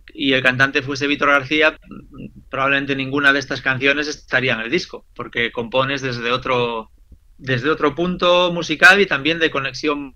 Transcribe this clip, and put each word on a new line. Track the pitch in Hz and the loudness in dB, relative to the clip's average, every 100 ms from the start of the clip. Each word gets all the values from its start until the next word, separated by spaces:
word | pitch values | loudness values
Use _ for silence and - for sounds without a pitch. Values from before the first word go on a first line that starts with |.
| - | -20
y | - 139 | -6 0
el | 131 | 2
cantante | 127 127 139 147 | 2 2 2 0
fuese | 131 139 143 | -4 -4 -2
Víctor | 139 143 | 0 2
García, | 143 131 156 156 156 - 135 - 131 - - - | 2 2 2 2 0 -16 -20 -18 -18 -18 -18 -10
probablemente | 131 135 139 139 135 | -4 0 0 -2 -4
ninguna | 131 143 139 | -4 0 2
de | 143 | 2
estas | 131 135 | 0 -4
canciones | 135 131 139 143 151 | -2 0 0 0 -2
estaría | 143 - 127 127 | -8 -2 -2 0
en | 113 | -2
el | 113 | -2
disco, | 170 - - _ - | -4 -4 -14 _ -16
porque | 117 120 117 | -10 -4 -4
compones | 123 117 131 131 139 | -4 -4 0 0 -2
desde | 131 120 117 | -4 -4 -2
otro, | 127 127 123 120 113 110 _ - - _ - | -2 0 0 0 -4 -10 _ -20 -20 _ -18
desde | 131 127 139 | -4 -2 0
otro | 151 151 | 0 0
punto | 139 180 180 180 175 180 | 0 -4 0 2 4 2
musical | 170 160 151 175 196 | 0 -4 4 6 8
y | 190 | 4
también | 143 143 165 | 2 -2 0
de | 156 | 0
conexión | 139 135 127 151 147 139 | 0 -6 -4 -4 -4 -6